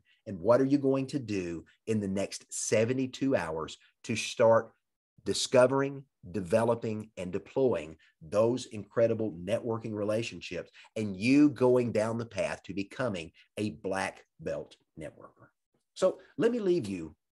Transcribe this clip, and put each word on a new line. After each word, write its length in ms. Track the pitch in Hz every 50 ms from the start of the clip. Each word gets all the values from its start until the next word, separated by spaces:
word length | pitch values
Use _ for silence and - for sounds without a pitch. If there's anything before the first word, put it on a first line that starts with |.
| _ _ _ _ -
and 140 | 113 98 85
what 220 | 82 107 120 127
are 40 | 135
you 140 | 135 143 139
going 300 | 135 135 135 135 135 131
to 100 | - 139
do 460 | 120 104 104 98 90 85 85 80 80 _ _ _ - 110
in 100 | 110 107
the 80 | 101
next 400 | 98 95 98 98 - - - - -
seventy-two 840 | - - - - 123 107 113 117 131 131 131 123 127 - 135 135 135
hours 420 | 104 85 82 80 80 78 71 - - _ _ _ _ -
to 100 | - 113
start 560 | - - - - - 117 113 113 110 113 - _ _ _ _ _ _ _ _ _ _ -
discovering, 800 | - - - - - - 123 127 127 135 135 139 139 139 135 135 _ _ _ - 92
developing, 800 | 85 107 92 85 110 110 117 117 117 117 - 113 107 107 107 - -
and 160 | - 92 90
deploying 640 | 92 98 - - - 135 135 123 95 82 76 78 80 _ _ _ _ _
those 460 | 82 78 92 104 113 120 127 120 -
incredible 680 | - - 107 101 - - 123 117 117 113 107 110 104 82 85
networking 500 | 87 95 113 - 120 117 113 110 110 113
relationships, 760 | 104 104 104 104 107 113 113 - 92 85 - - 90 82 80 - _ - - - -
and 200 | 113 110 104 95
you 340 | 90 107 123 135 147 147 147
going 400 | 123 110 127 127 123 127 120 113
down 280 | 95 107 107 113 113 117
the 80 | 113
path 360 | - - 95 82 76 80 -
to 120 | - - 90
becoming 580 | 98 95 - - - 131 120 98 87 78 80 _ _ _ _ -
a 140 | 107 107 107
black 540 | 110 - - 95 95 95 95 92 - - - _ _ -
belt 380 | 82 87 76 73 73 - - _ _ _ - 80
networker. 500 | 78 64 - - - - _ _ - _ _ _ _ _ _ _ _ _ -
So 240 | - 190 185 - - - _ - -
let 140 | 180 233
me 80 | 240 240
leave 260 | 202 185 175 170 117
you 300 | 101 98 87 80 78 - _ _ _